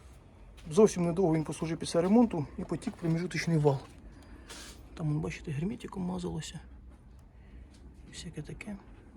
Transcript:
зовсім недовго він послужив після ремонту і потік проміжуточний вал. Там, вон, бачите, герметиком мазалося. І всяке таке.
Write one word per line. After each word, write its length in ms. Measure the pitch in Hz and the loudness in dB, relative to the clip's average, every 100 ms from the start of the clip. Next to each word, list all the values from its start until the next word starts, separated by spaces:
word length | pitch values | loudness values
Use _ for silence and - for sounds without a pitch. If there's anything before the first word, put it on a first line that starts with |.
| - - - - - - 165 | -18 -20 -20 -20 -20 -16 0
зовсім 340 | 156 220 175 | 8 8 8
недовго 300 | 170 170 180 | 2 4 4
він 100 | 160 | 4
послужив 340 | 151 151 160 165 | 0 -2 -2 -2
після 220 | - 170 | 0 2
ремонту 460 | 180 226 233 170 131 - | 6 6 6 2 -4 -6
і 60 | |
потік 300 | 185 170 - - | -6 -4 -4 -4
проміжуточний 600 | 165 165 180 156 - 165 | 0 0 0 -2 2 6
вал. 200 | 147 135 - - - - - - - - - - - | 6 4 -2 -18 -18 -18 -18 -18 -16 -14 -14 -16 -16
Там, 140 | - 156 | -4 0
вон, 120 | 151 | 0
бачите, 300 | 180 - - | -2 -6 -4
герметиком 520 | 139 185 240 196 190 | -2 -2 -4 -8 -4
мазалося. 580 | 180 185 175 165 - 165 - - - - - - - - - - - - - - - | -4 -2 -4 -4 -6 -10 -14 -18 -18 -20 -20 -20 -20 -20 -18 -18 -18 -18 -20 -18 -16
І 40 | |
всяке 300 | - 175 - | -14 -12 -10
таке. 340 | 147 - - 202 - - - | -10 -10 -10 -10 -12 -20 -20